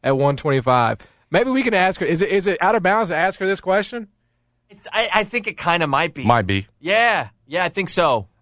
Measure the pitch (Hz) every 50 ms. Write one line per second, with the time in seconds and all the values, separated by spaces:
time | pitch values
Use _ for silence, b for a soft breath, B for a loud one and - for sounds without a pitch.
0 | - 131 135 135 139 143 139 131 - 151 135 131 120 127 127 123 117 113 113 b
1 | b b b b b _ 156 185 247 262 254 262 254 226 208 185 185 185 185 -
2 | 185 143 170 160 196 - 190 202 175 202 185 - 170 196 220 226 175 185 202 220
3 | 226 170 170 156 170 190 190 - 190 190 196 185 - 185 185 208 196 - 247 240
4 | 214 196 _ _ _ _ _ _ _ _ _ _ _ _ - - - - - 214
5 | 233 220 - - 214 - - 240 208 220 165 - - 170 170 170 165 147 135 139
6 | 165 165 - 143 127 107 120 117 101 92 98 98 98 - _ _ - 170 202 226
7 | 233 240 214 - 147 185 - _ _ - 147 175 185 190 - 196 190 - - 185
8 | 170 151 127 113 95 - _ _